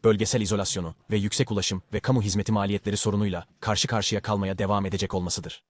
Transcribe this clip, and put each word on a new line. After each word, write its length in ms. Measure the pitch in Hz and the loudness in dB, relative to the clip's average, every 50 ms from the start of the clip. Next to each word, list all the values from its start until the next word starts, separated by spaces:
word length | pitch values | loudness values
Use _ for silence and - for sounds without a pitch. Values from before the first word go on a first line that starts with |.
| - | 6
bölgesel 380 | 113 107 101 107 104 - 123 | 4 4 4 2 0 2 0
izolasyonu 540 | 107 90 107 101 98 - - 95 87 82 82 _ _ _ | 2 2 0 0 0 -2 -2 -4 -4 -8 -10 _ _ _
ve 60 | 107 | 0
yüksek 340 | 107 98 104 - - 135 - | 0 2 0 2 0 0 0
ulaşım 300 | 110 101 90 - 101 92 - _ - | 0 0 0 0 -2 -4 -6 _ -6
ve 60 | 107 | -4
kamu 220 | - - 131 127 | 0 2 2 2
hizmeti 300 | 101 104 92 104 98 - | 2 2 0 0 2 2
maliyetleri 460 | 110 104 101 98 101 98 - 104 101 | 2 2 2 2 0 -2 0 -2 -2
sorunuyla 480 | 101 - 110 101 101 104 101 92 85 85 _ _ _ | 0 0 0 0 2 0 0 -2 -4 -8 _ _ _
karşı 280 | - 110 104 98 - | -2 -2 0 0 0
karşıya 340 | - 120 110 98 - 110 101 | 0 0 0 0 0 -2 -2
kalmaya 360 | - - 107 101 98 95 95 | -2 0 0 0 0 -2 -2
devam 280 | 90 104 95 104 101 98 | -2 0 0 0 0 0
edecek 280 | 95 90 95 101 95 - | -2 -2 -2 -4 -2 -2
olmasıdır. 500 | 95 90 90 - - 82 82 - - _ _ | -2 -2 -2 -4 -6 -6 -10 -14 -16 _ _